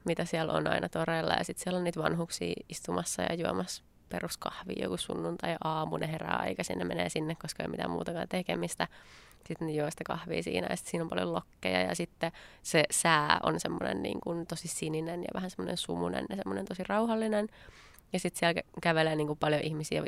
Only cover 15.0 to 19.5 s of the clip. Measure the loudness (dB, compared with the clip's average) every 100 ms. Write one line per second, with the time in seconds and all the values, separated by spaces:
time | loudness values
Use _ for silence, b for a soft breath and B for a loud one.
15 | -2 -4 -4 -4 -6 -6 -4 -2 -2 0
16 | 0 0 -2 -4 -2 -4 -4 -6 0 2
17 | 2 2 2 2 0 B B B B B
18 | B -2 -2 2 2 2 -4 0 4 6
19 | 6 4 2 2 4